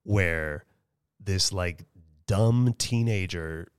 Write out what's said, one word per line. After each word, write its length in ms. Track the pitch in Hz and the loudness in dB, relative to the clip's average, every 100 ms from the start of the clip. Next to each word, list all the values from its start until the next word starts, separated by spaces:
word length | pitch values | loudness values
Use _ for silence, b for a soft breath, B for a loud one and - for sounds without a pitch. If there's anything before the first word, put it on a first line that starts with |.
where 600 | - 104 87 82 78 73 _ _ _ _ _ _ | 0 2 2 0 -4 -8 _ _ _ _ _ _
this, 300 | 101 92 - | -4 0 0
like, 320 | 95 87 85 - - - _ - | -2 -4 -6 -18 -20 -20 _ -4
dumb 480 | 98 113 120 123 - | 2 4 4 2 0
teenager 920 | - 117 117 101 92 87 80 80 85 | -2 0 0 0 -4 -6 -8 -10 -12